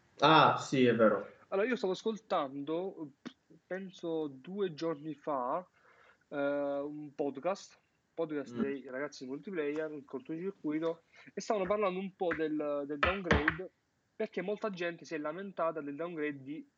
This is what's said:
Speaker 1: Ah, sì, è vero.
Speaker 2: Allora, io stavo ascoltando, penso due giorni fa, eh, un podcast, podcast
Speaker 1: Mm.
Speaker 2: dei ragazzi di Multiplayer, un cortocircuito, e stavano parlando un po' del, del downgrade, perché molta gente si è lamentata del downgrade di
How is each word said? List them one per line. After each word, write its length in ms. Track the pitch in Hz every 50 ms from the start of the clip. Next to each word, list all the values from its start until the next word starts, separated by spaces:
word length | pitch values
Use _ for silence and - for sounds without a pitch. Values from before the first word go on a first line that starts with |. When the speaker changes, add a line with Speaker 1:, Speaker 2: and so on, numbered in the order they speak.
| _ _ _ -
Speaker 1:
Ah, 400 | 139 147 160 151 139 117 - -
sì, 260 | - - - 135 127
è 100 | 120 113
vero. 320 | 113 113 104 101 98 - - - - - _
Speaker 2:
Allora, 180 | - 196 208
io 100 | 254 254
stavo 180 | - - 185 185
ascoltando, 1200 | - - 220 226 196 - - 196 175 147 135 135 143 143 143 160 170 185 196 - - 160 139 131 _ _ - - _ _ _ 160 165 _
penso 600 | _ 180 190 196 185 170 - - 170 165 160 156
due 480 | 147 135 131 131 175 190 208 202 185 156
giorni 400 | 139 160 165 160 139 147 156 147
fa, 520 | - - 160 147 131 120 123 143 175 180 - _ _ _ - - - - - - _ _ _
eh, 80 | -
un 800 | 143 143 143 143 143 143 143 143 143 143 147 147 151 151 147 139
podcast, 680 | - 151 143 131 135 127 175 196 - - - - _ _ _ _ _ _ _ _
podcast 420 | - 165 156 151 147 135 - 120
Speaker 1:
Mm. 60 | 123
Speaker 2:
dei 240 | 139 139 139 135 120 139
ragazzi 340 | 127 131 147 143 143 - 139
di 60 | 127
Multiplayer, 600 | 131 147 - 214 196 170 147 143 147 156 160 156
un 140 | 151 147 135
cortocircuito, 1000 | - - 131 123 - 156 165 175 196 196 - - 151 151 156 160 165 170 - _ _ _ - - - -
e 80 | -
stavano 240 | - - 226 202 190
parlando 320 | 180 208 214 214 190 180 185
un 140 | 196 190 -
po' 200 | - 196 175 160
del, 500 | 151 160 156 156 151 151 147 147 143 143
del 120 | 143 151 143
downgrade, 720 | 143 - 190 202 190 170 151 143 147 156 160 160 185 170 - _ _ _ _ _ _ _ _
perché 280 | - 220 214 - 202 175
molta 260 | 190 208 202 - 220
gente 340 | 196 170 175 170 170 165 156
si 80 | - 170
è 40 | 156
lamentata 600 | 151 151 156 180 196 202 180 - 170 165 165 156
del 140 | 147 143 143
downgrade 460 | 143 165 175 175 156 151 151 147 139 131
di 260 | 135 147 160 - - _